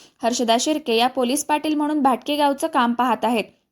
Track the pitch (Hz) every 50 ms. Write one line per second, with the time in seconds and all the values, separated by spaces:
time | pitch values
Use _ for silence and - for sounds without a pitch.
0 | - - _ _ - 226 247 247 247 226 226 240 - 302 311 302 302 247 226 226
1 | 240 254 247 262 254 240 269 285 - - 302 302 302 311 302 294 294 294 311 302
2 | 254 269 240 - - - 294 294 294 277 277 277 320 320 320 277 240 240 240 240
3 | 247 254 220 226 - 220 247 220 190 - _ _ _ _